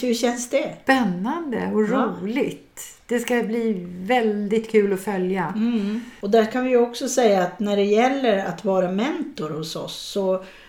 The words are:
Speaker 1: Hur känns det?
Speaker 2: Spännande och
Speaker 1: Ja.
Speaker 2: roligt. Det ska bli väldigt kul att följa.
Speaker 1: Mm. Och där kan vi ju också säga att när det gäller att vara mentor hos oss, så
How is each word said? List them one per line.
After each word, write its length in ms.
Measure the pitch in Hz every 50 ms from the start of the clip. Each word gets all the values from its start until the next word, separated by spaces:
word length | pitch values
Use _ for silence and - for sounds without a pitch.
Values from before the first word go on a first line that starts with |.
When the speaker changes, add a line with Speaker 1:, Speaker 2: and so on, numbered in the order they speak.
Speaker 1:
Hur 120 | 247 247 226
känns 360 | - 262 240 240 - - -
det? 240 | - 277 311 - - -
Speaker 2:
Spännande 880 | - - 269 262 233 190 175 175 190 247 311 349 339 285 226 185 185 190 202
och 80 | 214
Speaker 1:
Ja. 320 | 220 196 247 269 254 208 175 170
Speaker 2:
roligt. 580 | 180 208 240 285 214 143 - - - _ _ - - - - - _ -
Det 100 | 240 240
ska 240 | 233 - 247 240
bli 440 | 214 190 226 240 226 226 208 180 175 175 175 180
väldigt 720 | 185 196 254 247 226 214 208 208 208 196 220 220 226 -
kul 220 | - 214 202 202
att 80 | 190 190
följa. 520 | 196 214 196 185 185 180 190 190 170 156 185
Speaker 1:
Mm. 440 | 214 220 233 240 220 196 202 214 240 233 - - -
Och 100 | - 202
där 140 | 214 226 220
kan 200 | 220 - 254 254
vi 60 | 262
ju 60 | 254
också 320 | 233 240 240 - - 277 240
säga 340 | - 262 247 214 196 185
att 180 | 180 180 - -
när 160 | 208 202 202
det 60 | 202 202
gäller 540 | 202 208 220 240 262 277 277 262 233 202 196 190
att 200 | 180 170 - -
vara 260 | 196 190 185 185 175
mentor 600 | 185 196 233 302 359 339 - - - - 160 151
hos 260 | 151 156 160 160 -
oss, 200 | 165 139 - -
så 480 | - - - - 202 196 185 185 185 190 - - - -